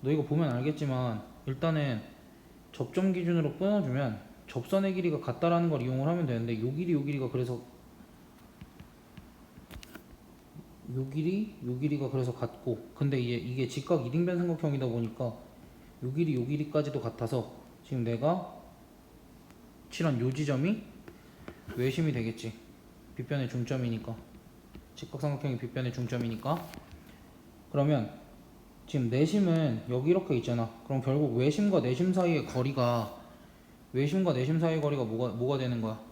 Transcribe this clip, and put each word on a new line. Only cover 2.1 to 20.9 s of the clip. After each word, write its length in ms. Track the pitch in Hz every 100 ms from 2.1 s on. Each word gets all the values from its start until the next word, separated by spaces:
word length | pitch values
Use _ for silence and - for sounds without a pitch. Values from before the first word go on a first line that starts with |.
| - - - - - -
접점 420 | - 123 - 190
기준으로 440 | 180 170 175 147 -
끊어주면 600 | 190 208 151 127 135 107 - - -
접선의 480 | - 117 196 196 185
길이가 240 | 175 151
같다라는 500 | - 123 170 170 170
걸 140 | 147
이용을 240 | 123 127 143
하면 180 | 175 160
되는데, 340 | 117 113 113
요 140 | 117
길이, 200 | 143 175
요 100 | 156
길이가 260 | 139 143 131
그래서, 320 | 123 123 123 - - - - - - - - - - - - - - - - - - - - - - - - - - - - - - - - - 127
요 140 | 135
길이, 440 | 143 156 196 214 -
요 140 | 123 123
길이가 320 | 147 143 135
그래서 240 | 131 127
같고, 560 | 120 120 - - 113 - -
근데 240 | 143 135
이게, 160 | 123 120
이게 320 | 120 127 127
직각 380 | - - 170 120
이등변 320 | 147 175 180
삼각형이다 480 | 175 160 156 139 127
보니까 500 | 117 117 - 123 - - - - - - -
요 100 | 127
길이, 200 | 135 165
요 100 | 131
길이까지도 580 | 123 147 151 151 147 -
같아서 520 | 117 - 113 131 110 - - -
지금 200 | - 131
내가 480 | 113 117 143 185 180 - - - - - - - - - - - - - -
칠한 280 | - 165 127
요 140 | 123
지점이 480 | 135 147 131 156 220 -